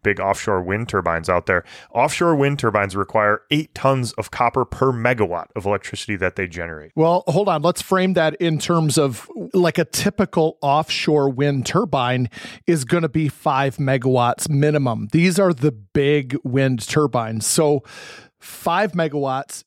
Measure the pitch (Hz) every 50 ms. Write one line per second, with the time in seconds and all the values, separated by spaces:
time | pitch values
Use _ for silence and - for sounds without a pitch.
0 | _ 107 101 - 95 98 98 - - - 101 92 90 87 95 107 117 - - 98
1 | 90 87 82 82 82 - 90 87 - - 95 87 - - - - - _ - 117
2 | 127 151 - - 180 170 165 143 139 139 143 143 - 117 101 107 101 98 92 98
3 | 98 - - 110 107 104 104 - _ _ 147 151 160 - _ - - 135 135 131
4 | 123 110 - - 110 - - - 123 117 - 131 123 - - - 143 135 127 117
5 | 113 120 127 113 107 87 87 85 80 _ _ - 90 98 104 98 - - - -
6 | - - 107 92 92 90 - - 95 90 82 87 85 85 82 78 76 80 _ 156
7 | 160 165 170 160 - - 143 175 208 196 175 151 147 175 175 - - - 190 190
8 | 185 185 190 180 160 156 156 - 175 170 160 147 - - 175 170 160 151 120 165
9 | 147 139 120 101 - - - - 196 - - 190 175 165 - - 165 - - -
10 | - 202 - - 202 - - 185 156 160 - _ - 143 139 151 151 - - -
11 | - - 151 151 139 139 131 120 143 143 143 135 117 - - 170 233 180 139 139
12 | 123 123 127 127 127 117 - - - - - - _ - 170 156 127 117 180 175
13 | 165 151 - 160 156 143 - - - 160 143 131 139 135 127 - 143 135 135 135
14 | 117 135 127 127 120 120 123 - - 165 151 139 147 151 151 147 139 123 117 110
15 | 110 104 - 160 175 185 175 185 196 185 170 123 123 151 131 107 101 _ _ 151
16 | 139 139 151 147 135 127 131 - _ 135 120 139 135 135 131 117 - - - 156
17 | 151 143 - 123 113 110 113 113 107 - - - 160 147 147 139 - - - -
18 | - - - - - - _ _ - - - - - 175 170 185 208 202 151 175
19 | 165 156 139 147 139 135 131 135 139 _ - - -